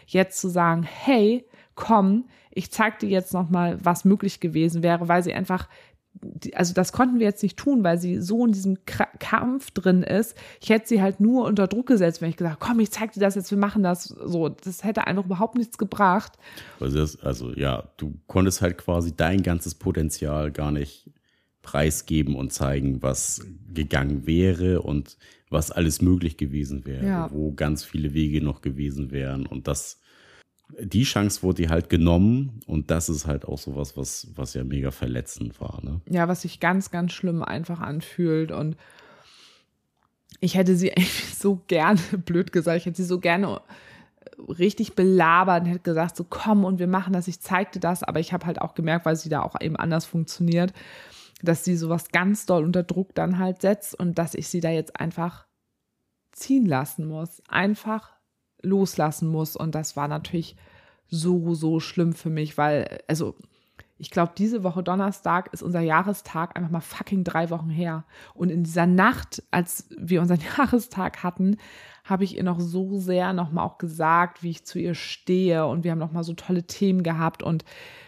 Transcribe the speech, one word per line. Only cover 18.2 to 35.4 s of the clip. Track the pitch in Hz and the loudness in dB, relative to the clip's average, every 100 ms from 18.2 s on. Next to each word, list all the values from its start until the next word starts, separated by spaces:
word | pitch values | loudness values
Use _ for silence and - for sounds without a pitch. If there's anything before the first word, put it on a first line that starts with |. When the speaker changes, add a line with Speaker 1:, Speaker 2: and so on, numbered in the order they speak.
| - | -2
Speaker 2:
konntest | 95 95 - | 2 4 4
halt | 90 87 | 0 0
quasi | - 87 85 | 0 0 0
dein | 78 82 98 | 0 2 2
ganzes | 87 85 87 - | 2 0 -2 -6
Potenzial | 92 85 78 - 76 76 76 | -2 0 -2 -2 -4 -2 -4
gar | 71 73 | -4 -2
nicht | 73 69 - - _ _ _ _ _ | -2 -4 -10 -20 _ _ _ _ _
preisgeben | - 71 78 - - 80 69 65 | -6 0 2 0 0 0 0 -2
und | 67 | -4
zeigen, | - 69 69 67 65 | -4 -2 0 -2 -2
was | 65 65 - - - - - | -2 -2 -4 -6 -10 -18 -10
gegangen | 80 71 67 69 71 73 | -6 -2 0 0 -2 0
wäre | 82 95 85 90 90 | 2 2 2 2 0
und | - 71 - - - _ _ | 0 -4 -6 -14 -20 _ _
was | 78 76 | -2 -2
alles | - 82 - | 0 0 2
möglich | 90 90 85 - | 2 2 0 -4
gewesen | 71 73 69 69 69 | -6 -4 -6 -8 -8
wäre, | 65 196 | -4 -2
Speaker 1:
Ja. | 180 160 | -2 -4
Speaker 2:
wo | 73 76 | -4 -6
ganz | 69 76 78 | -2 -2 -2
viele | - 78 73 | -4 -6 -2
Wege | 73 76 78 | 0 0 0
noch | 76 69 | -2 -4
gewesen | 73 67 71 69 65 | -6 -6 -6 -6 -6
wären. | 67 67 67 - | -6 -6 -6 -8
Und | 65 71 | -8 -6
das, | 71 - - _ _ _ - _ _ - - | -6 -8 -16 _ _ _ -20 _ _ -20 -14
die | 101 98 | -2 0
Chance | 135 104 101 - | 2 2 0 0
wurde | 92 90 | 0 0
dir | 82 | 2
halt | 82 80 | 0 2
genommen | 87 85 87 101 127 139 113 - | 4 6 6 4 2 -2 -8 -6
und | 78 73 | -4 -2
das | 80 82 | -2 -2
ist | 76 76 | -4 -4
halt | 71 - | -6 -6
auch | 71 | -10
sowas, | - 69 67 - | -8 -8 -8 -8
was, | 67 - - 73 | -10 -10 -14 -12
was | 67 | -10
ja | 64 | -8
mega | 64 69 67 | -6 -4 -4
verletzend | - 62 62 58 - | -6 -6 -6 -8 -10